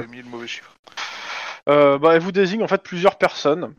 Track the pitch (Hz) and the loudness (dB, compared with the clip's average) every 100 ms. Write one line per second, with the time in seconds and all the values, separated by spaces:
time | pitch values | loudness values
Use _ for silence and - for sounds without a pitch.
0 | 117 120 123 120 117 - - _ _ - | 4 -12 -18 -16 -14 -14 -16 _ _ -14
1 | - - - - - - - 147 143 139 | -14 -14 -12 -12 -12 -8 0 4 6 4
2 | 160 165 175 185 190 220 180 190 - 180 | 4 4 2 0 0 0 -2 -2 -4 0
3 | 185 - 180 - 147 160 131 | 0 2 -2 0 0 0 -4